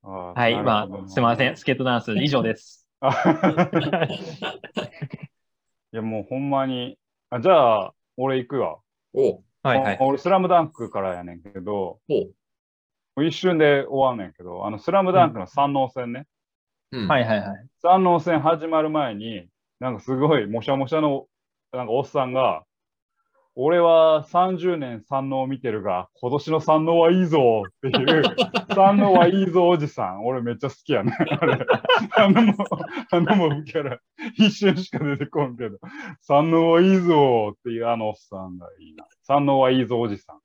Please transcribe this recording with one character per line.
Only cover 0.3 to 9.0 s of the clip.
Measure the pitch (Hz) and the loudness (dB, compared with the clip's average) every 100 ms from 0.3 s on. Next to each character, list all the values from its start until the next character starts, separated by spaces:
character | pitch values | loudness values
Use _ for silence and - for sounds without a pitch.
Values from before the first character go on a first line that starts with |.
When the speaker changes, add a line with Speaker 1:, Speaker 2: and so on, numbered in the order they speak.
| 90 | -2
Speaker 2:
は | 117 | -2
い、 | |
Speaker 1:
な | 117 | 0
る | 120 | 0
ほ | |
ど | |
な。 | 107 101 98 | -2 -4 -14
Speaker 2:
ま | - | -8
あ、 | |
す | - | -2
い | |
ま | 117 117 | 0 0
せ | 131 | -2
ん。 | - | -2
ス | |
ケ | - | -4
ー | 127 | -2
ト | |
ダ | 127 120 | -2 -2
ン | |
ス | 117 104 | -2 -2
以 | 147 | 0
上 | 135 | 0
で | 113 110 | -2 -4
す。 | _ _ _ _ | _ _ _ _
Speaker 1:
あ、 | 135 | -2
<laughs> | - 175 156 185 156 180 165 147 180 160 - 165 156 - - - - - - 147 - - _ _ _ _ _ _ | 0 0 2 0 0 0 -2 -2 -2 -4 -6 -12 -12 -14 -14 -12 -12 -12 -14 -16 -16 -20 _ _ _ _ _ _
い | 113 | -10
や、 | |
も | 110 110 | -6 -8
う | 101 | -8
ほ | 127 | -8
ん | 139 | -4
ま | 139 131 | -2 -2
に。 | 127 123 - _ _ _ | -6 -10 -14 _ _ _
あ、 | 123 | -2
じ | 180 | 4
ゃ | 175 123 107 92 | 4 6 2 -2
あ、 | _ _ - | _ _ -6
俺 | 135 131 | -2 -2
行 | 127 | -4
く | 139 | -4
わ。 | 90 78 _ _ | -4 -6 _ _